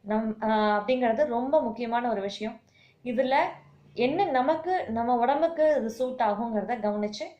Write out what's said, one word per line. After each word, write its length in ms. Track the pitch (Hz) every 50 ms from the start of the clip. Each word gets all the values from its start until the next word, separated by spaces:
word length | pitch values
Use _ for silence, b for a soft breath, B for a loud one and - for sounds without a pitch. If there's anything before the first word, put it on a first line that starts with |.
| -
நம்-, 420 | 202 214 220 226 220 214 - 226 220
ஆ, 340 | 220 214 214 214 208 208 202
அப்படிங்கிறது 420 | - 254 247 247 226 220 277 302
ரொம்ப 360 | 269 233 233 247 269 302 311
முக்கியமான 480 | 262 233 214 226 240 226 233 240 240 247
ஒரு 120 | 220 196
விஷயம். 380 | 196 202 196 - 214 226 233 - _ b b b b b b b -
இதுல 320 | 247 233 233 262 254 269 294 339 349 - - - - - - - - -
என்ன 320 | - 240 254 302 359 403
நமக்கு, 640 | 330 269 254 254 285 320 311 320 359 370 359 - -
நம்ம 260 | 226 226 233 240 247
உடம்புக்கு 600 | 240 233 247 285 302 320 330 330 302 311 311 302
இது 120 | 262 220 226
சூட் 300 | 220 - 254 254 254 -
ஆகுங்கிறத 600 | 233 208 208 202 233 233 220 208 190 185 247 226
கவனிச்சு, 460 | 202 208 208 208 208 208 208 - 302 381 b